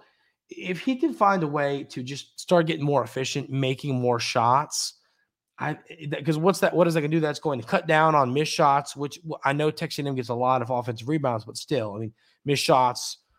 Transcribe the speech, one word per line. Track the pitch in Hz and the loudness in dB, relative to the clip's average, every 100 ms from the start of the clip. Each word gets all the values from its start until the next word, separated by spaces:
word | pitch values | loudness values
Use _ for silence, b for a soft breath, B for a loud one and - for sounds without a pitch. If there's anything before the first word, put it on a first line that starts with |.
| b b b b - | b b b b -20
if | - 180 175 | -12 -8 -6
he | - 254 | -2 0
can | 330 | 0
find | 240 202 196 | 2 2 4
a | 156 | 0
way | 147 143 139 - | 0 -2 -2 -6
to | - | -10
just | 127 139 - - | -10 -10 -14 -10
start | - 180 165 | 2 4 4
getting | - 143 | 0 0
more | 143 | 0
efficient, | 117 - 131 147 131 | 0 -4 -4 -4 -4
making | 135 135 131 147 131 | -2 0 -2 -2 0
more | 123 120 | 0 0
shots, | 113 127 113 131 151 - - - _ _ _ _ _ - | 0 2 4 4 2 -4 -6 -8 _ _ _ _ _ -8
I, | 139 147 - 165 147 | -8 -8 -12 -14 -8
that, | 151 143 | -6 -2
'cause | 151 | -2
what's | 170 185 | 0 0
that, | 185 | 2
what | 156 175 | 4 4
is | |
that | 165 | 2
gonna | 147 | 0
do? | 165 | 0
That's | 151 147 | -2 -2
going | 156 131 | -4 -4
to | 113 | -2
cut | 175 156 | -2 2
down | 156 160 151 | 4 6 4
on | 131 | 4
missed | 131 151 | 2 -2
shots, | - 151 139 - - | 2 4 4 0 -8
which | 143 - | -8 -8
w-, | 160 147 | -10 -4
I | 139 | 0
know | 143 151 | 0 0
Texas | 156 160 - | -2 -8 -6
A | |
and | 143 | -4
M | 135 | -4
gets | 120 | -4
a | |
lot | 120 127 131 | -2 2 2
of | 117 | 0
offensive | 123 120 113 117 | -4 -4 -6 -2
rebounds, | 156 139 117 | -2 0 -2
but | 110 113 | -6 -12
still, | - 139 107 101 | -4 -2 -2 -6
I | |
mean, | 113 - _ _ 139 | -10 -12 _ _ -2
missed | 139 | 0
shots | - 143 127 123 - - _ | 4 6 6 2 -8 -12 _